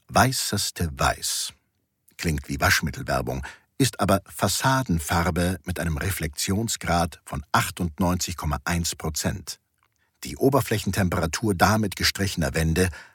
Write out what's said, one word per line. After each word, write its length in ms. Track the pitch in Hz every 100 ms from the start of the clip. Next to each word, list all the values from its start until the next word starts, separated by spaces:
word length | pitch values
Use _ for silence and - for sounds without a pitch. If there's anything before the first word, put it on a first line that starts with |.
| -
weißeste 840 | - 123 131 - 101 - - 85 67
Weiß. 540 | - - - - - - _ _ _ _ _ -
Klingt 320 | 87 73 -
wie 120 | 67
Waschmittelwerbung, 840 | - - 69 64 67 65 62 65 - - _ -
ist 220 | 131 -
aber 220 | 101 98 -
Fassadenfarbe 1300 | - 101 - 131 131 127 82 - 92 87 82 87 92
mit 140 | - 90
einem 200 | 85 76
Reflexionsgrad 1200 | 98 - 80 - - 98 117 - - 85 85 - -
von 180 | 69 -
achtundneunzig 840 | 113 110 - 90 - 85 90 - 82
Komma 200 | 78 69
eins 320 | - 85 82 -
Prozent. 640 | - - - - - - _ _ _ _ _ _
Die 140 | - -
Oberflächentemperatur 1160 | 135 135 - 107 - 98 92 90 82 - 110
damit 400 | 90 98 110 104
gestrichener 600 | - - - 95 - 71
Wände 340 | 82 80 82 90 - -